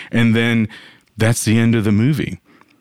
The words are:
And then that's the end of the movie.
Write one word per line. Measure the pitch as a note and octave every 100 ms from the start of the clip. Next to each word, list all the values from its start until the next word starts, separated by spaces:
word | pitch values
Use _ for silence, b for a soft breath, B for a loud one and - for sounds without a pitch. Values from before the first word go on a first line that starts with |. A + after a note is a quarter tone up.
| B
And | A#2 A#2 A2+
then | A#2 A#2 G#2+ B B B B -
that's | A2 A#2
the | - A2+
end | A#2
of | A#2
the | G#2
movie. | G2+ B2 D3+ - - _ b b b